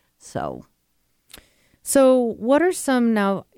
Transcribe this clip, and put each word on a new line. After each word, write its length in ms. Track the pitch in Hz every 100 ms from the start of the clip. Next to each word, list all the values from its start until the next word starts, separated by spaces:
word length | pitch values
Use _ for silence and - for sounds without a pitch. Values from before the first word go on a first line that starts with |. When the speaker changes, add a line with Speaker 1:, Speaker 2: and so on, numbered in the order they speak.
| _ _
Speaker 1:
So 480 | - - 71 64 - _ _ _ _ _ _ - _ _ _ _ -
Speaker 2:
So 440 | 277 262 254 240 -
what 220 | 220 285
are 100 | 349
some, 440 | 359 - 254 233
now, 320 | 214 196 190 -